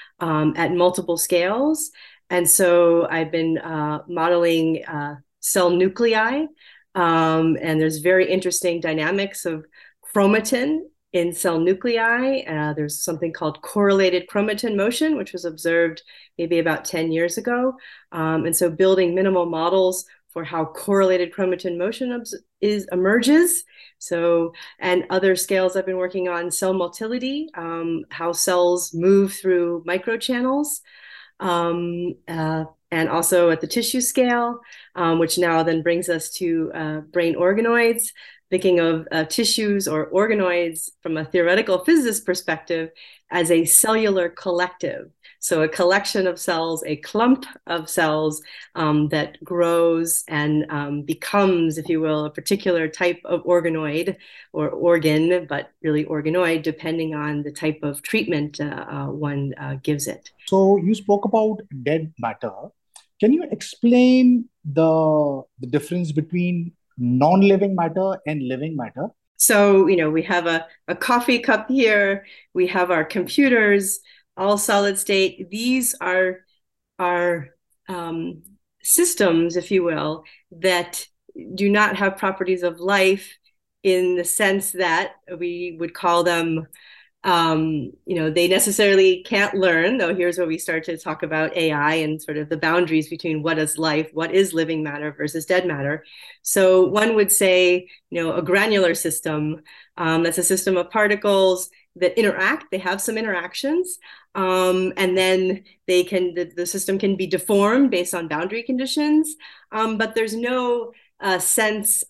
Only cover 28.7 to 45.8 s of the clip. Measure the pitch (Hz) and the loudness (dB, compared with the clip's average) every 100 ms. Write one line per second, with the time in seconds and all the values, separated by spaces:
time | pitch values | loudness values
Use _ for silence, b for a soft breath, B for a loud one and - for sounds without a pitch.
28.7 | 180 - 165 180 196 196 - 190 180 170 | 2 -2 -2 4 4 4 0 0 2 0
29.7 | 170 165 180 208 226 240 247 254 277 294 | -4 -4 -4 -2 -4 -2 -2 0 0 -2
30.7 | - B B B B B B 196 170 170 | -6 B B B B B B -2 0 0
31.7 | 170 175 170 175 - - 165 160 160 156 | -2 -4 -4 -6 -8 -10 -6 -4 -4 -6
32.7 | _ - 165 160 165 165 180 170 160 - | _ -8 -4 -2 -2 2 4 4 2 -2
33.7 | 240 226 254 247 - 247 240 240 240 B | -4 -2 -2 -2 0 2 2 -2 -4 B
34.7 | B B - 170 165 165 180 175 165 160 | B B -4 0 2 0 0 2 2 2
35.7 | 160 160 170 180 165 - - 175 165 160 | 0 0 0 0 -4 -4 -6 -4 -2 -4
36.7 | 160 156 156 151 175 170 160 180 208 233 | -6 -6 -6 -6 -2 0 2 2 2 2
37.7 | 233 233 226 - - B B - 180 185 | 2 2 0 -4 -10 B B -4 0 2
38.7 | 175 165 160 160 160 156 - 226 - 214 | 4 2 0 -2 -4 -4 -2 0 0 0
39.7 | 202 156 156 - 185 214 208 185 175 170 | 0 0 -2 -2 0 2 2 0 0 -2
40.7 | 160 - - 165 156 151 180 170 190 220 | -4 -12 -12 -8 -6 -2 0 2 2 2
41.7 | 185 185 330 240 208 - 180 - 156 - | 0 4 4 4 -2 -2 -4 -4 -6 -4
42.7 | 165 160 - B B - 180 165 165 160 | -4 -6 -12 B B -4 0 2 2 4
43.7 | - 220 220 214 190 175 - 190 175 180 | 4 4 2 2 2 -2 -4 -4 -2 -2
44.7 | - 156 - - _ b b - 165 156 | -4 -8 -8 -14 _ b b -2 0 0
45.7 | 156 | 2